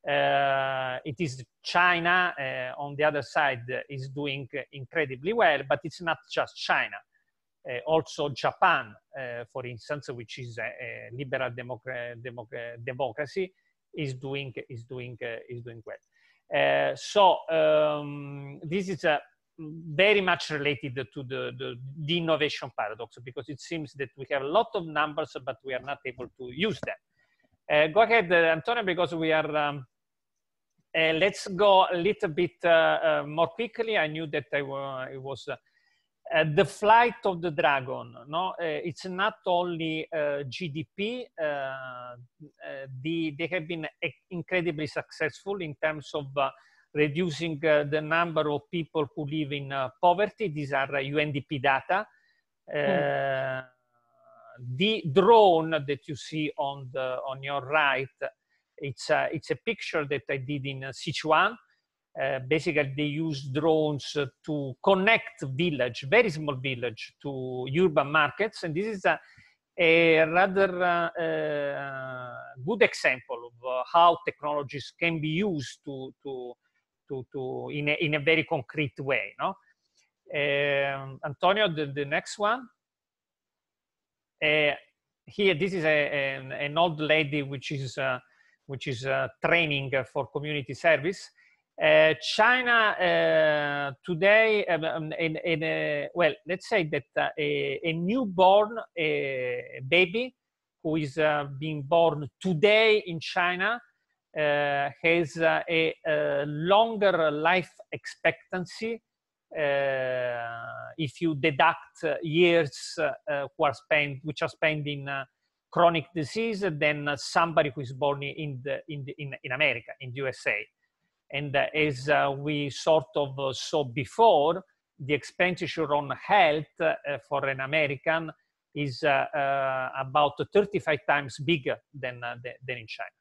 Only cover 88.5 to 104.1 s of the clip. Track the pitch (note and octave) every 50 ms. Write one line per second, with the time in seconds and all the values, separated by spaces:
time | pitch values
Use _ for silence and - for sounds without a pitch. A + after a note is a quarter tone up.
88.5 | _ _ _ - C#3 B2 - D3 C3 A2+ C3 C3+ C3+ C3+ C3+ A#2+ - _ - E3
89.5 | D#3+ E3+ E3+ D3+ C#3+ C#3 C#3 C3 C3 C3+ B2+ - _ D3 C3 - _ D3 C#3+ D3+
90.5 | D3+ D3 C3 - C3+ - - E3+ D#3+ C#3 C3+ F3 G3 - - - _ _ _ _
91.5 | _ _ _ _ _ - - D#3 D#3 D#3 D#3 D#3 D#3 - - - - - G#3+ A#3
92.5 | B3 B3+ B3 A#3+ A#3+ A#3 A3 G#3 - - F#3 F3 E3+ E3 E3 E3 D#3+ D#3+ D#3 D#3
93.5 | D3+ D3+ D3 C#3+ C#3+ C#3+ C#3+ C#3 C3+ _ _ - F3+ D#3 F#3 G3 G#3 A3 A3+ A3
94.5 | G#3+ G#3 G3 - F3 D#3 D#3 D#3+ - E3 D#3 D#3 D#3 - E3 D#3+ D#3 - - F3
95.5 | E3 D3+ D#3+ D#3+ D#3 D#3 D#3 D3+ D3 D3 C#3+ - - F3 F3 D#3 - - _ D3+
96.5 | F3+ F#3 - - A#3 G#3 E3+ D3+ E3 G3+ - _ _ D3 C#3+ C#3 - - D3 D3
97.5 | D3 C#3+ C#3 C#3 C3+ - - E3+ D#3+ E3 F3 F3+ A3 C4+ C4 G3+ F3+ E3+ F#3 F#3
98.5 | F#3+ G#3 G#3+ G#3 A#3 A3+ G3+ _ _ E3+ D#3+ D#3 D3+ C#3+ C#3+ C#3 C3+ B2+ B2+ B2
99.5 | B2 B2 B2 - B2 C3 C3 C3 E3 F3 F#3 F3 F3 A3+ B3 B3+ _ _ _ _
100.5 | _ _ _ _ _ _ _ E3 D3+ E3 D3+ C#3 C3+ D#3+ D3+ D3+ D3+ D3 C#3+ C#3+
101.5 | C#3 C3+ D3+ D#3 D#3 D3 C#3 C#3 E3+ E3+ E3+ E3 D3+ D3 D3 B2+ _ _ - F#3
102.5 | F3+ D3+ C#3+ G3+ G#3 A3 A3+ A3 G#3+ G#3+ - F#3 E3+ D#3+ - - - F#3+ F3 F3
103.5 | F3+ F3+ F#3+ G#3 A#3 A#3+ _ _ _ _ _ _